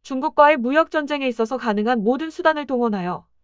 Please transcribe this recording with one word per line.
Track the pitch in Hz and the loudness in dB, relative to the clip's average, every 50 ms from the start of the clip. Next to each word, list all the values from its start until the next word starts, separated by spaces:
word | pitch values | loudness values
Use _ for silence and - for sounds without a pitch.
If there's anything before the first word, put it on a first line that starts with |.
| _ | _
중국과의 | - 269 262 269 311 - - 294 294 311 294 | -8 -8 -4 -4 -4 4 6 6 6 6 4
무역 | 220 247 269 311 320 320 | 0 0 2 2 0 0
전쟁에 | - 311 294 269 302 285 269 254 | 0 -4 -2 -2 -4 -4 -2 -4
있어서 | 233 - - 220 269 | -2 -2 -4 -4 -4
가능한 | 254 233 214 208 202 208 226 254 240 190 | -6 -4 -2 -2 -2 0 0 0 0 0
모든 | 214 254 277 320 320 | 0 0 0 -2 -8
수단을 | - - 349 320 311 302 294 | -8 0 0 2 2 2 -2
동원하여 | - 277 247 240 233 208 196 175 175 175 - - _ _ _ | -4 -4 -2 -2 -2 -2 -4 -4 -6 -6 -8 -10 _ _ _